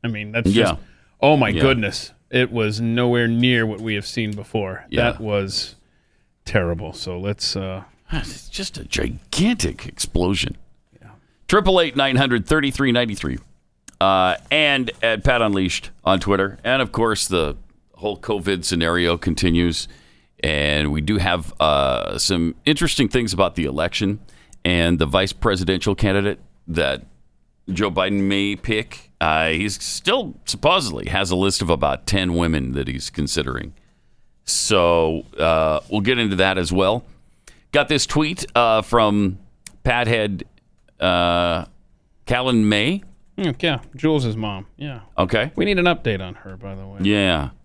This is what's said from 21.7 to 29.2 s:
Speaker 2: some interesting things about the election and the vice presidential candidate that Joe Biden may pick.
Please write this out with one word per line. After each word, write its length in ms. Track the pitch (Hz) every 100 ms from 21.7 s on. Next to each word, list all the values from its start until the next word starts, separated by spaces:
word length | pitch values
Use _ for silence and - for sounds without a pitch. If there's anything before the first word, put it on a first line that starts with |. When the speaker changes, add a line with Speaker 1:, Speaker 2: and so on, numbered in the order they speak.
| 71 67 64 50 50
Speaker 2:
some 340 | - 90 82 -
interesting 460 | - 151 165 - 117
things 240 | 127 113
about 220 | 92 95 -
the 100 | 73
election 540 | 69 85 - 101 104 - - _ -
and 360 | 85 87 85 85
the 80 | 78
vice 260 | 92 98
presidential 640 | - 117 95 90 95 107 98
candidate 440 | 104 98 101 - - _ -
that 380 | 85 71 67 - - - _ _ _ -
Joe 160 | 90 101
Biden 320 | 87 95 101
may 340 | 98 98 101 101
pick. 520 | - 107 110 - - _